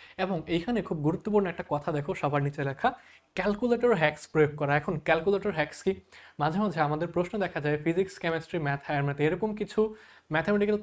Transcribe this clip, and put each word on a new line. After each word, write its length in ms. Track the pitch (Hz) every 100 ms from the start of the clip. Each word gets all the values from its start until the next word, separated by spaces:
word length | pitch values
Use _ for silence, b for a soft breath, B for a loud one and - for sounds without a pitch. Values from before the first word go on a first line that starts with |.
| B B
এবং 140 | 190 185 - 165
এইখানে 240 | 202 226 180
খুব 100 | 160 147
গুরুত্বপূর্ণ 400 | 180 214 208 185
একটা 100 | 170 -
কথা 160 | 143 175 147
দেখো, 140 | 147 185
সবার 200 | 143 143 139
নিচে 140 | 143 135
লেখা 200 | 135 247 247 B B B -
ক্যালকুলেটর 560 | 208 208 247 233 247 190
হ্যাকস 220 | 151 151 -
প্রয়োগ 180 | 156 147 147
করা। 140 | 143 147
এখন 120 | 196 156 -
ক্যালকুলেটর 460 | 160 175 196 202 165
হ্যাকস 200 | 147 - 190
কি? 80 | 190 - B B B
মাঝে 180 | 151 180
মাঝে 160 | 214 160 147
আমাদের 200 | 151 170 180
প্রশ্ন 180 | 175 - 180
দেখা 140 | 165 147
যায় 120 | 151
ফিজিক্স, 320 | 151 180 190 -
কেমিস্ট্রি, 360 | 175 165 160 175 147
ম্যাথ, 160 | 139 -
হায়ার 160 | 147 143
ম্যাথ, 120 | 143 151
এরকম 220 | 180 214 208
কিছু 200 | 202 - 214 214 B B B
ম্যাথামেটিক্যাল 440 | 156 165 208 202 208